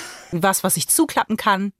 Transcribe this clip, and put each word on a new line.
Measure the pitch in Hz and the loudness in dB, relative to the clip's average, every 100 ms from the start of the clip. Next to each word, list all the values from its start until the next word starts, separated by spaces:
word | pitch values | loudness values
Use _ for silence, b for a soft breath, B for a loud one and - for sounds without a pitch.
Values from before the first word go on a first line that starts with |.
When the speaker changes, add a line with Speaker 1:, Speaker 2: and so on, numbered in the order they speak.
Speaker 1:
<laughs> | - - - | -14 -16 -8
Speaker 2:
was, | 170 190 185 | 0 2 2
was | 190 - | 0 0
ich | - | 0
zuklappen | - 311 - - 220 | 2 2 0 -2 0
kann.“ | - 190 202 | 0 0 0